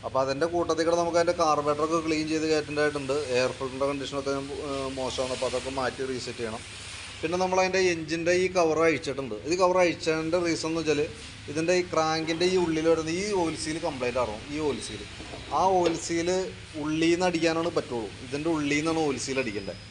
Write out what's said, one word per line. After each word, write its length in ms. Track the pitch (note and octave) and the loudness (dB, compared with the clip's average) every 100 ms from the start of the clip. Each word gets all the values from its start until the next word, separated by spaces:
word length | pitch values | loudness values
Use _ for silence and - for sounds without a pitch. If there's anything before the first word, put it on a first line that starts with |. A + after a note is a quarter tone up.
| A#2+ | -2
അപ്പോൾ 140 | C3 | 0
അതിൻ്റെ 240 | C3+ C#3 E3 | 0 0 0
കൂട്ടത്തിൽ 300 | F3 D#3+ D#3+ E3 | 0 0 2 2
കൂടെ 100 | E3+ | 2
നമുക്ക് 180 | E3+ E3+ | 2 4
അതിൻ്റെ 140 | E3+ F3 | 2 2
കാർബറേറ്ററൊക്കെ 600 | D#3+ D3 D3 D3 D#3 E3 D#3+ | 2 4 2 0 0 0 0
ക്ലീൻ 200 | D#3 D#3 | -2 0
ചെയ്ത് 120 | D#3+ D#3+ | -2 2
കയറ്റേണ്ടതായിട്ടുണ്ട്. 640 | D#3 C#3+ D3 D3+ C#3+ C3+ D3 C#3+ B2 | 0 0 0 0 0 -2 -2 0 0
എയർ 140 | B2+ A#2 | 0 -2
ഫിൽറ്ററിൻ്റെ 260 | C3+ C3 C#3 | -6 -2 -2
കണ്ടീഷനൊക്കെ, 420 | C#3+ C3 C#3 C#3 C#3 C#3 C3+ D3 | -2 -4 -4 -2 -4 -4 -6 -4
ഏഹ്, 240 | C#3 C3+ C3+ | -4 -4 -4
മോശമാണ്. 340 | B2+ B2+ B2+ B2 | -4 -2 -2 0
അപ്പോൾ 120 | B2 | -2
അതൊക്കെ 220 | B2 B2+ C3+ | -2 -4 -2
മാറ്റി 260 | B2+ B2+ C3 | -2 -2 -6
റീസെറ്റ് 320 | B2+ B2+ A#2 | -4 -6 -6
ചെയ്യണം. 200 | A2+ A2 - - - - - - | -6 -6 -10 -14 -14 -12 -12 -6
പിന്നെ 160 | D#3+ F3+ | -2 0
നമ്മൾ 160 | F#3 F#3 | 2 4
അതിൻ്റെ 200 | F#3 F#3 F#3 | 4 4 4
എഞ്ചിൻ്റെ 400 | E3 D#3 E3 E3 F3+ | 2 -2 -2 2 4
ഈ 20 | F#3 F3+ | 4 4
കവർ 220 | D#3+ D#3 E3 | 4 6 4
അഴിച്ചിട്ടുണ്ട്. 480 | C#3+ D3 C3 C3+ G#2+ B2 | 4 -2 -6 -6 -6 -2
ഇത് 80 | F3+ | 4
കവർ 160 | F3+ F3+ | 4 6
അഴിച്ചതിൻ്റെ 560 | F3 D3+ E3 D#3+ D#3+ F3 E3+ | 4 2 0 0 0 0 2
റീസൺ 240 | D#3+ D#3+ | 0 -2
എന്ന് 100 | E3 | -2
വെച്ചാൽ 200 | D#3 C#3+ D3+ - - - - | 0 0 0 -6 -14 -14 -6
ഇതിൻ്റെ 220 | D3 E3 F3+ | -2 2 2
ഈ 40 | F3+ | 2
ക്രാങ്കിൻ്റെ 520 | D#3+ D#3+ D#3+ D#3+ E3 F3+ | 0 2 0 -2 2 4
ഈ 20 | F#3 | 4
ഉള്ളിൽ 220 | E3+ D#3+ D#3+ | 2 2 4
വരുന്ന 200 | D#3+ D#3+ F3 | 4 2 -2
ഈ 40 | G#3 G3 | 0 0
ഓയിൽ 140 | E3 D#3 | 0 -2
സീൽ 160 | D#3+ D#3+ E3 | -6 -2 -4
കംപ്ലൈൻ്റ് 320 | C3+ B2 B2 | -2 -2 0
ആയിരുന്നു. 180 | A#2 G#2+ A2 | -2 -4 -6
ഈ 60 | D3+ D3+ | -2 -2
ഓയിൽ 120 | A#2 - | -2 -6
സീൽ, 140 | G#2+ G2+ - - - - C#3 | -10 -12 -14 -12 -12 -4 2
ആ 40 | F#3 F#3 | 4 4
ഓയിൽ 180 | E3+ E3 - | 2 0 -2
സീൽ 240 | E3+ E3+ F#3 F#3 - - D#3 | -2 0 0 -2 -8 -12 -6
ഉള്ളിൽ 280 | D3+ D#3 E3 | -4 2 4
നിന്ന് 140 | E3+ F#3 | 4 2
അടിക്കാനാണ് 420 | E3+ E3 D#3+ E3+ D#3 | 2 2 2 0 -2
പറ്റുള്ളൂ. 300 | - A#2+ G#2 G2 B2 | -2 -6 -6 -10 -8
ഇതിൻ്റെ 220 | C#3 D#3 D#3+ | -4 -2 0
ഉള്ളിൽ 220 | C#3+ D3 | 0 0
നിന്നാണ് 240 | D#3+ D#3+ D3+ | 0 0 0
ഓയിൽ 120 | B2 C3+ | -2 -2
സീൽ 140 | C3 A#2+ | -2 -2
അടിക്കേണ്ടത്. 360 | G2+ F#2+ F2+ - | -4 -8 -10 -14